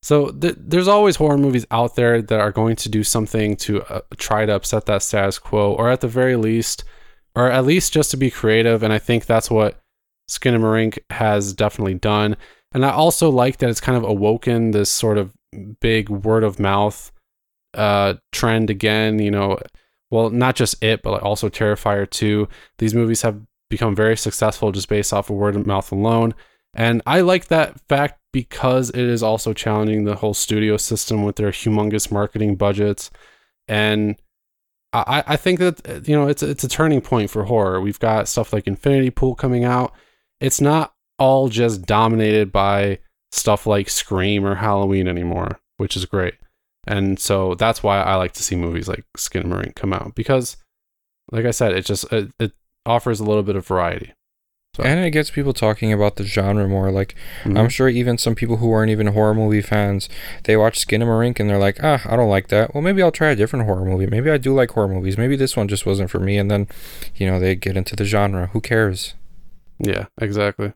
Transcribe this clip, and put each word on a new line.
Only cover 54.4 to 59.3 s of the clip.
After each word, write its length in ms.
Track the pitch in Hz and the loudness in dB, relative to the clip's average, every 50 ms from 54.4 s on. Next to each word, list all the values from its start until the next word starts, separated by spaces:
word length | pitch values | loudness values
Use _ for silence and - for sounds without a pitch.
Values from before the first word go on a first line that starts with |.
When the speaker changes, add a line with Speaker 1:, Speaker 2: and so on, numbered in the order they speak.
| _ _ _ _ _ _ _ | _ _ _ _ _ _ _
Speaker 1:
So. 80 | - - | -2 0
Speaker 2:
And 160 | 123 147 175 | 0 2 2
it 120 | 185 170 | 0 2
gets 200 | 151 151 151 - | 2 0 0 0
people 220 | - 151 139 139 123 | -2 -2 -2 -2 0
talking 400 | - - 110 107 - 113 110 107 | 0 0 0 0 0 0 0 2
about 240 | 101 104 104 - - | 2 2 0 0 -2
the 80 | 98 | -8
genre 420 | 95 95 101 95 98 101 107 101 98 | -4 -2 0 0 2 2 2 2 2
more. 240 | 98 98 95 98 | 0 0 0 0
Like, 240 | 95 95 98 - - - - - - - - | 0 0 -2 -2 -6 -12 -12 -12 -12 -8 -4
Speaker 1:
Mm-hmm. 140 | 107 98 98 | 0 2 4
Speaker 2:
I'm 120 | 110 117 | 2 2
sure 180 | - - 131 131 | 2 2 2 2
even 300 | 120 120 123 123 120 113 | 2 2 0 0 0 0
some 180 | - 120 113 | 0 -2 0
people 220 | - 120 113 117 110 | 0 0 -2 0 0
who 140 | 117 117 | 2 2
aren't 200 | 113 110 110 110 | 2 4 4 2
even 160 | 107 107 107 104 | 2 2 2 2
horror 260 | 104 107 107 107 | 2 4 4 4